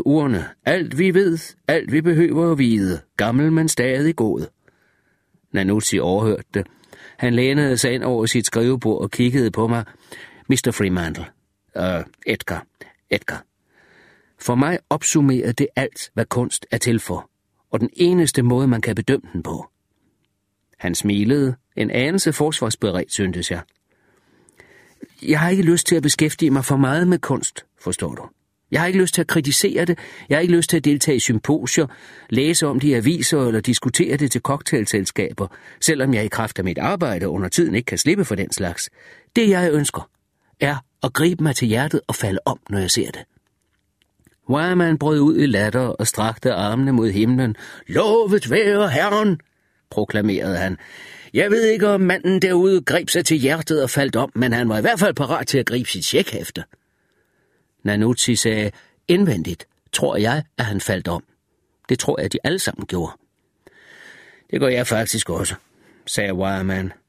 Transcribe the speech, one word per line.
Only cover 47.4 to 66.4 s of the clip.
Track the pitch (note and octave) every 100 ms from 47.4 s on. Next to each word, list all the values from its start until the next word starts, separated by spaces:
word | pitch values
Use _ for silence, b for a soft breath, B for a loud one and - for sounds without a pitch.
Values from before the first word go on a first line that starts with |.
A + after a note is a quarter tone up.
| B2 G#2+ B B B
"Lovet | D#3 G#3 A3+ G#3+ G3+ A2+
være | E3+ G#3 G3+ G3+
Herren," | C#3 G3+ G#3 G#3+ D#3+ _ _ _ _ -
proklamerede | - G#2 G#2+ G#2 F#2+ F#2+ F2
han. | F#2+ F2+ B B B B B
"Jeg | E3+ G3+
ved | A3+ A3
ikke, | A3 G#3
om | G3+
manden | F3+ F#3 F3+ F#3+
derude | F#3 F3 F#3+ F#3
greb | C3+ E3 -
sig | E3+ -
til | D#3+
hjertet | C3 D#3+ - D#3
og | C3
faldt | C#3+ C#3 A2+
om, | C3+ A2
men | B2+
han | A#2 A#2+
var | G#2+
i |
hvert | E3 G#3+
fald | G3
parat | C#3 B2+ D3+ C3+
til | C#3
at | A#2
gribe | B2 A#2
sit | F#2 -
checkhæfte." | D3 - G#2+ - - - _ _ _ _ _ _ _ _ _ _ _
Nanuzzi | G#2 G#2 A2 A#2+ - A2+
sagde, | A2+ G#2+ G#2 b b b -
"Indvendigt | F3 G3 G2 D#2+ - - _ -
tror | - - F#2+
jeg, | A2 D3 - -
at | A2+
han | G2
faldt | - F#2 E2+
om. | F2 - _ _ _ _ _ -
Det | B2
tror | - -
jeg, | F#2
de | -
alle | C3+ F#3
sammen | - - -
gjorde." | F2+ E2 - _ _ _ _ B B B B B B B B B
"Det | C3+
gør | C3+
jeg | B2 B2+
faktisk | A2 A2 A2+ -
også," | E2 F2 - _ b b b b
sagde | - G2+
Wireman. | F#2